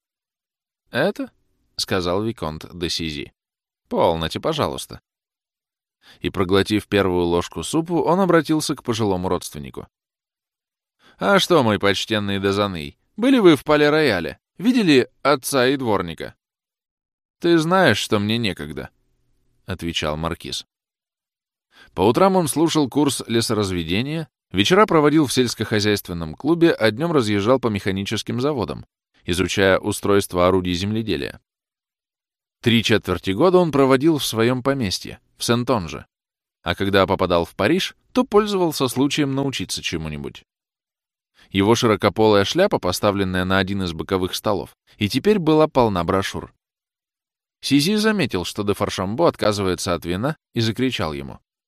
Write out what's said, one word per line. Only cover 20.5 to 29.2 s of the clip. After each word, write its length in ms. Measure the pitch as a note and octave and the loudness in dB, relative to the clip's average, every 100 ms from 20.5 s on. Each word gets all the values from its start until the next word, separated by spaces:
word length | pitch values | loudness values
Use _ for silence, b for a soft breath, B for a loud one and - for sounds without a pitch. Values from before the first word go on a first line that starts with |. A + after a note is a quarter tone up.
| - - _ _ _ _ _ _ _ _ _ _ b b | -12 -14 _ _ _ _ _ _ _ _ _ _ b b
По 80 | - | 0
утрам 320 | F#2+ B2+ F#3+ | 2 4 4
он 140 | F#3 D#3+ | 4 0
слушал 400 | C#3+ D#3+ D#3 C#3 | 0 0 2 0
курс 340 | C3+ D3 - - | 2 0 -2 -2
лесоразведения, 1000 | A#2 D#3 G#2+ G2+ F2+ D#2+ F#2+ C3+ D#3+ D#3 _ _ | -2 0 0 -2 -2 -2 -4 -4 -6 -10 _ _
вечера 360 | F2 G#2 F#3 G#3+ | 0 2 4 4
проводил 400 | E3 D3 D3+ C#3+ | 4 4 4 2
в 60 | |
сельскохозяйственном 1040 | - B2 - A2 G#2+ G#2 G#2 - F2 E2 | 2 0 -2 -2 0 0 0 -4 -8 -8
клубе, 380 | - C#3+ E3 E3 | -6 -2 2 4
а 180 | - A2 | 4 0
днем 220 | A2 E3+ | 0 0
разъезжал 480 | D#3 G#2+ G#2 G2 C3 | 0 2 0 2 2
по 80 | A#2+ | 0
механическим 720 | G2+ G#2 F#2+ G2 G#2+ - A#2 | -2 -4 -4 -4 -6 -6 -4
заводам, 440 | C3+ D3 E2+ B1 - _ _ _ | -4 -4 -6 -8 -14 _ _ _